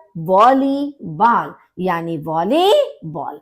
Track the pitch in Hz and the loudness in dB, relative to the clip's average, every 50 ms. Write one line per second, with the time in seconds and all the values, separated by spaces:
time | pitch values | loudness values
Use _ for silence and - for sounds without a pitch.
0 | - _ - - 160 160 185 190 214 247 269 269 269 277 269 277 285 285 285 - | -18 _ -14 -10 -4 0 4 6 6 6 6 4 2 0 -2 -2 -4 -6 -8 -10
1 | - 185 156 151 202 233 233 190 160 143 135 - _ _ _ - 180 185 175 170 | -14 -12 -4 0 2 2 2 2 -2 -4 -10 -18 _ _ _ -6 -4 -2 -2 -2
2 | 165 165 165 160 151 160 160 165 170 196 254 320 359 392 427 605 554 508 571 - | -4 -6 -6 -8 -6 -4 -4 -2 -2 0 0 2 4 4 4 4 2 0 -4 -10
3 | - 165 151 160 135 123 143 151 | -14 -12 -10 -10 -10 -10 -12 -16